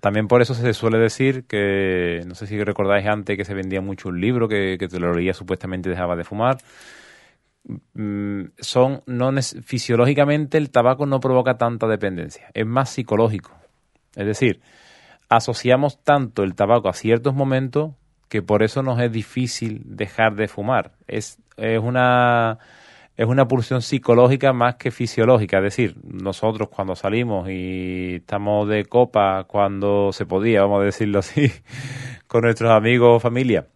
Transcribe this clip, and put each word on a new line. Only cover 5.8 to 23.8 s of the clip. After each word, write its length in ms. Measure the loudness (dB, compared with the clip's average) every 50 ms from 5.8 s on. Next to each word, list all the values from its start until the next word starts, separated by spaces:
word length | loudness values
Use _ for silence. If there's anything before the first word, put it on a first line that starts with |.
| -6 -6
dejaba 280 | -4 -4 -4 -4 -4
de 80 | -6 -6
fumar. 340 | -8 -6 -2 0 0 -2 -2 -6 _ -20 -20 -20 -20 -20 -20 -20 -20 -20 _ _ _ _ _ _ _ _ _ _ -16 -16 -16 _ _ _
Mm, 500 | -10 -8 -8 -6 -6 -6 -6 -6 -8 -10 -12 _ _
son, 440 | -12 -4 2 2 2 2 2 -6 _
no 240 | -8 -4 -2 -2 0
nes-, 320 | 0 -2 -2 -4 -8 -14 -12
fisiológicamente 920 | -8 -8 -8 -4 0 2 4 4 4 4 4 2 2 2 0 -2 0 0
el 140 | 0 0 2
tabaco 340 | _ 2 4 4 2 2 0
no 160 | -2 -2 -2
provoca 380 | 0 2 2 2 2 2 0 0
tanta 280 | 0 -2 -2 -2 -2
dependencia, 600 | 0 0 0 -2 -4 -4 -6 -8 -10 -12 -20 -20 -14 -6
es 100 | -6 -4
más 240 | -2 0 -2 -2 -2
psicológico. 600 | -4 -8 -4 -2 2 2 2 2 0 -2 -8 -12 -20 -20 _ _ _ _ _ _ _ _ _ _ _
Es 100 | -6 -4
decir, 340 | -4 -2 0 0 0 0 -2 _ _ _ _ _ -20 -20 _ _ _ -20 _ _ _
asociamos 720 | 2 2 2 0 -8 -4 2 2 2 4 2 -2 -4 _ _
tanto 400 | 2 2 2 0 -4 -2 -2 -2
el 100 | -2 0
tabaco 340 | 0 2 2 2 2 2 0
a 60 | -4
ciertos 400 | -2 0 0 0 2 2 -2 -2
momentos 560 | -2 -2 0 0 -2 -2 -2 -2 -4 -4 -4 -8 _ _ _ _ _ _ _
que 120 | -6 -6 -2
por 200 | 0 2 2 2
eso 200 | 2 0 -2 -2
nos 180 | -2 0 0
es 120 | 0 0 -2
difícil 680 | -4 -8 -6 -6 -6 -4 -4 -6 -6 -8 -8 -8 -10 -12
dejar 500 | -16 -8 -8 -8 -8 0 2 2 2 2
de 140 | 0 -4 -4
fumar. 440 | -4 -8 -4 -2 0 -2 -2 -4 _ _ _
Es, 320 | -10 -8 -8 -8 -10 -16 _ _ _ _
es 220 | -8 -4 -2 -2 -2
una, 800 | -2 -2 0 2 2 4 4 4 4 4 2 2 2 0 -2 -6 -12 _ -20 -20 -20 -20 -20 -20 -20 _ _
es 100 | -4 -2
una 200 | 0 4 2 2 2
pulsión 340 | 2 -2 -2 -2 -4 -4